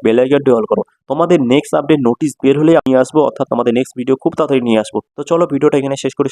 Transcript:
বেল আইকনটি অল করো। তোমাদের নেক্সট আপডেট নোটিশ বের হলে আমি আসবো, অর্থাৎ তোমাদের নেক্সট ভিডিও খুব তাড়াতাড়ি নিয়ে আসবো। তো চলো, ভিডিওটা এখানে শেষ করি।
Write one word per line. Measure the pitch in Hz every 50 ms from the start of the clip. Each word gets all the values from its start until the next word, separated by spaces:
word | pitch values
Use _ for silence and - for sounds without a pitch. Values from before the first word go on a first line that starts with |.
| -
বেল | 110 110 123
আইকনটি | 127 131 143 143 139 131 120
অল | 117 107 -
করো। | 107 98 - _ _ _ _ -
তোমাদের | 139 156 170 165 180 160 127 117 127
নেক্সট | 147 - - - 151
আপডেট | 143 143 156 147 127 117
নোটিশ | 120 - 156 147 - - -
বের | 135 139 147
হলে | 156 156 165 151
আমি | - 131 131 127 131
আসবো, | - - 156 143
অর্থাৎ | 123 - - 135 - 120
তোমাদের | 117 120 123 117
নেক্সট | 123 131 - - 127
ভিডিও | 120 131 131 131 -
খুব | 165 -
তাড়াতাড়ি | - 156 143 139 131 120
নিয়ে | 120 113 110 104
আসবো। | - - 107 - _ -
তো | - 147 -
চলো, | 170 165 175 165 139
ভিডিওটা | 139 147 147 151 143
এখানে | 135 139 139 - -
শেষ | 135 -
করি। | - 143 135